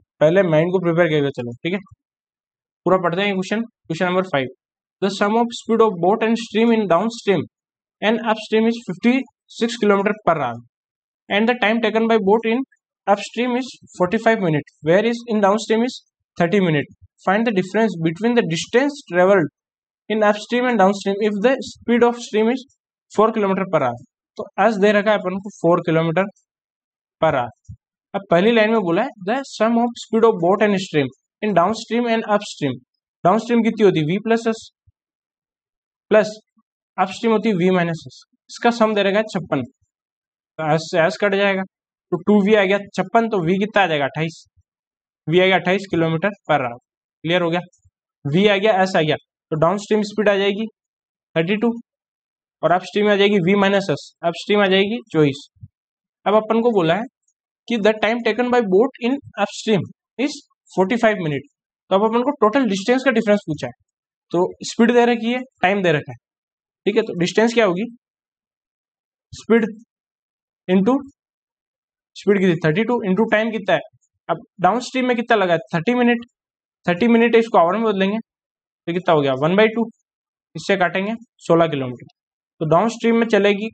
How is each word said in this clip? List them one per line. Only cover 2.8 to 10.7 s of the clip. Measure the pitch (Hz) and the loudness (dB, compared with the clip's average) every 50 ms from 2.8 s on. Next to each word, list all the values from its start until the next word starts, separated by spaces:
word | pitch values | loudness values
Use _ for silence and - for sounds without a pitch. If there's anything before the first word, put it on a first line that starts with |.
| _ | _
पूरा | 175 180 | 0 0
पढ़ते | 185 170 170 165 185 | 2 0 -2 -2 -2
हैं | 202 202 196 | -2 -2 -2
क्वेश्चन, | 185 185 - 208 220 | -4 -4 -4 -4 -6
क्वेश्चन | 233 - _ _ _ _ 165 160 190 | -6 -8 _ _ _ _ -4 -4 -2
नंबर | 180 180 185 185 | 0 0 -2 -2
फ़ाइव, | 185 - 139 131 120 - _ _ _ _ _ _ _ _ _ | -2 -2 -2 -4 -4 -8 _ _ _ _ _ _ _ _ _
the | 185 202 | -4 -4
sum | 202 - 208 202 220 | -2 -2 -2 0 2
of | 233 240 233 - | 0 0 -2 -4
speed | - - - 226 214 226 | -10 -4 -2 2 2 2
of | 220 190 170 165 | 2 2 0 0
boat | 180 214 220 226 | 0 0 2 0
and | 220 233 226 | 0 -2 -2
stream | 233 - - 214 226 233 226 | -4 -4 -2 0 2 2 2
in | 220 214 | 2 2
downstream | 185 165 170 214 226 233 - - 208 190 160 117 - _ _ _ _ _ _ _ _ _ _ | 2 0 0 0 -2 -6 -4 -2 0 0 0 -2 -8 _ _ _ _ _ _ _ _ _ _
and | 185 208 233 233 233 | -2 -2 -2 0 -2
upstream | 233 220 233 - - 214 220 220 226 | -2 -4 -4 -4 -2 0 2 2 2
is | 233 233 - | -2 -4 -8
fifty | - 175 165 - 233 254 269 254 - _ _ _ _ | -12 -10 -2 0 0 0 0 -4 -8 _ _ _ _
six | - - 226 233 233 - | -6 -4 -4 -4 -2 -2
kilometer | 208 208 202 196 196 208 202 208 _ | 0 2 2 2 0 -2 -4 -2 _
per | 185 165 | 0 0
hour | 156 139 120 117 120 120 _ | 0 -2 -6 -6 -10 -14 _